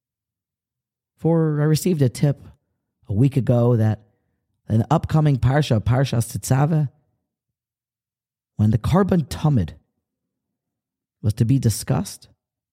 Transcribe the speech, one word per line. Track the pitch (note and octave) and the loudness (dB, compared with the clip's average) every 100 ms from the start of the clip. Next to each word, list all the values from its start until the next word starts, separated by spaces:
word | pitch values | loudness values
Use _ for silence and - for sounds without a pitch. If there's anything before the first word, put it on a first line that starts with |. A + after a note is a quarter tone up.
| _ _ _ _ _ _ _ _ _ _ _ _ | _ _ _ _ _ _ _ _ _ _ _ _
For | D#3+ E3 D#3 D3 | -2 0 0 0
I | |
received | D3+ D3+ F3+ D#3 | 0 0 0 0
a | B2+ | 0
tip | - C#3+ C#3 - - _ _ _ _ - | 2 -2 -2 -10 -20 _ _ _ _ -6
a | |
week | G2+ C3+ C3+ | 0 2 2
ago | A2 A#2+ A#2+ A#2 | 0 2 2 2
that | A2 G#2+ _ _ _ _ _ _ - | 0 -2 _ _ _ _ _ _ -2
an | A2 - | -2 2
upcoming | D#3+ - D#3 D3+ B2 | -2 0 0 2 2
Parsha, | B2 C#3+ C#3+ A2 | 0 0 0 0
Parshas | A2+ B2+ C3+ A#2+ - | 0 0 0 -2 -4
Tetzaveh, | G2+ - C3 D3 D#3 C#3+ _ _ _ _ _ _ _ _ _ _ _ _ _ _ _ _ - | -8 -2 0 0 0 -2 _ _ _ _ _ _ _ _ _ _ _ _ _ _ _ _ -2
when | G#2+ | 0
the | A2 | 0
Karban | - F3+ G3 F#3 C3 | 0 0 2 0 -2
Tamid | - D#3 B2+ E2 - _ _ _ _ _ _ _ _ _ _ _ _ _ _ | -4 -2 0 -2 -10 _ _ _ _ _ _ _ _ _ _ _ _ _ _
was | A2+ | -6
to | - A2+ | -2 0
be | C3+ | 2
discussed, | A#2+ - - D3 G3 - _ _ _ _ _ | 0 -4 -4 -4 -6 -14 _ _ _ _ _